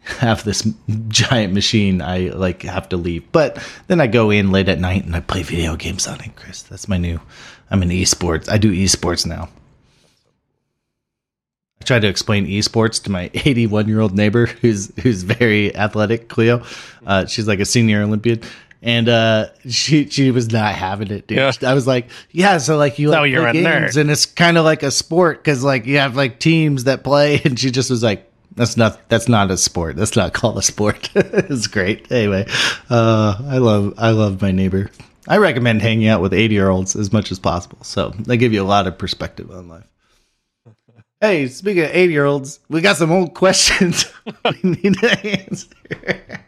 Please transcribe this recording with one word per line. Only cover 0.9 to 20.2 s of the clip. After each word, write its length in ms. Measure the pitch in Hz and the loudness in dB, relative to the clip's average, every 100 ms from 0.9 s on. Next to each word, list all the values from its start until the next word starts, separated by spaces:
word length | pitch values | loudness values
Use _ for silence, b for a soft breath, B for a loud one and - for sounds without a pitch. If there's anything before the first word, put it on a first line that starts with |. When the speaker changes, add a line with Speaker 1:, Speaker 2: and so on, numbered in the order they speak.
| 110 113 | -6 -2
Speaker 1:
giant 440 | 110 - 127 104 | -2 2 0 0
machine 500 | 98 - 110 101 92 | 0 0 2 2 0
I, 280 | 80 92 90 | -2 -2 -4
like, 320 | - 92 87 | -2 -2 -4
have 260 | 87 92 - | -8 -8 -4
to 80 | 92 | -4
leave. 340 | 87 82 - | -4 -6 0
But 260 | 165 143 - B B - | 2 2 -2 B B -2
then 140 | 175 | 0
I 80 | 135 | 4
go 220 | 117 107 | 4 4
in 200 | 104 98 | 4 4
late 180 | 95 95 | 2 2
at 100 | 80 | 0
night 240 | 90 92 | 0 -2
and 100 | - 82 | -2 -6
I 40 | |
play 220 | - 95 | -4 -6
video 320 | 80 85 82 80 | -4 -4 -4 -4
games 300 | - 95 - | -6 -6 -8
on 120 | 147 | -8
it, 140 | 110 - | -16 -20
Chris. 260 | - - | -20 -20
That's 260 | - 98 - | -20 -16 -4
my 80 | 92 | -4
new, 240 | 87 82 - B B B B | -2 -6 -10 B B B B
I'm 120 | 101 | 0
an 80 | 87 | 0
esports. 580 | 90 90 - 87 82 - | 0 -2 -2 -2 -2 -2
I 100 | 110 | 2
do 140 | 107 | 2
esports 520 | 90 95 - 87 85 85 | 2 0 0 -2 -4 -6
now. 220 | 82 87 - _ _ _ _ _ _ _ _ _ _ _ _ _ _ _ _ _ _ _ _ _ _ | -8 -12 -16 _ _ _ _ _ _ _ _ _ _ _ _ _ _ _ _ _ _ _ _ _ _
I 40 | |
tried 180 | - 123 | 0 2
to 60 | 104 | 2
explain 380 | 90 - 104 95 | -2 -2 -2 0
esports 560 | 98 104 113 110 - | -2 -2 0 0 -2
to 60 | - | -6
my 200 | 95 90 | -6 -6
<laughs> 20 | |
eighty-one-year-old 800 | - 156 120 117 104 107 110 110 | -2 0 0 0 0 0 0 0
neighbor 320 | 95 107 117 117 | 2 2 2 0
who's, 460 | - 120 104 95 - | 0 0 0 -6 -2
who's 200 | 127 98 | -2 -2
very 520 | 92 113 120 104 101 | -4 0 2 2 0
athletic, 540 | - 104 107 104 113 - | -2 -4 0 0 -2 -4
Cleo. 340 | - 113 120 117 B B B - | 0 2 2 -4 B B B -2
Uh, 200 | 98 92 | 0 0
she's, 200 | - 107 | -4 -2
like, 120 | 98 | 0
a 40 | |
senior 380 | 101 123 113 104 | 0 2 2 2
Olympian. 380 | 104 107 117 117 B B B _ | 0 0 0 -2 B B B _
And, 240 | 117 117 117 | -2 0 2
uh, 380 | 117 113 110 107 _ 131 | 2 4 2 -2 _ -8
she, 380 | 117 - 151 143 | -6 2 2 2
she 240 | - | 0